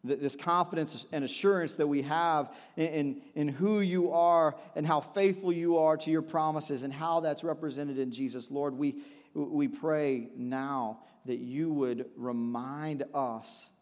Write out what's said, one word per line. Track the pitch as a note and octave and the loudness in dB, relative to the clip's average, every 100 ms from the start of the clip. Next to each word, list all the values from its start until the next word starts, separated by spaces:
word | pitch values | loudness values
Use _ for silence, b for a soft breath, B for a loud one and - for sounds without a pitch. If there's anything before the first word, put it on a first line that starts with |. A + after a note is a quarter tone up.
| B2 | -2
Th-, | C#3 | -2
this | C#3+ C3+ | -2 -4
confidence | - F3 F3 D#3+ D#3 A#2 - | 0 2 2 0 -4 -6 -6
and | D#3 | -4
assurance | C3+ - G3 F#3+ D#3+ - | -4 0 2 4 0 0
that | D3 | 2
we | C#3+ | 2
have | C#3 D#3 E3+ D#3 C3+ B B B | 0 2 2 2 0 B B B
in, | D#3+ | -2
in, | D#3 C#3+ C3+ B - | 0 -2 -4 B -2
in | D3 | -2
who | C3+ G3 G#3+ | 2 2 4
you | G3 F3+ F3 | 2 2 2
are | E3 E3+ E3+ D#3 - B - | 4 6 6 4 2 B -4
and | D3+ | 2
how | D3+ | 2
faithful | C#3+ - G3 F#3 F#3 | 2 2 2 2 0
you | E3+ E3+ E3+ | 0 4 4
are | D#3 D#3 | 6 4
to | D#3 | 2
your | D#3+ | 0
promises | D#3 E3 D#3 D#3 D3 C3+ | 2 0 0 0 -2 -4
and | C3+ | -4
how | C3+ E3 E3 | -4 0 0
that's | D#3+ D3 | 0 -2
represented | E3 D3+ D#3 C3 C#3+ C3+ | -4 -4 -4 -4 -4 -2
in | C3 | -4
Jesus. | A#2+ C3+ B2 A#2+ | -2 -6 -6 -6
Lord, | C#3 C#3+ C3 | -2 -2 0
we, | C#3+ C#3+ B B B | -2 -2 B B B
we | - D3 D3+ C#3 | -8 -2 0 0
pray | - D#3+ D3+ D3 C3 A2+ - | 0 0 2 2 0 -4 -8
now | B2 C3 C#3 C#3 A2+ A2+ B B - | -6 -4 -4 -4 -4 -8 B B -6
that | A#2+ | -6
you | B2 C3+ D#3+ | -4 -2 -2
would | D3 B2+ A#2+ B2+ - | 0 0 0 -6 -6
remind | B2 A#2+ A#2 A#2+ C3 C#3+ D#3 D3 C3+ | -4 -2 -2 -4 -6 -6 -4 -4 -4
us | C#3+ C3 A2+ - - - _ | -2 -2 -4 -10 -16 -18 _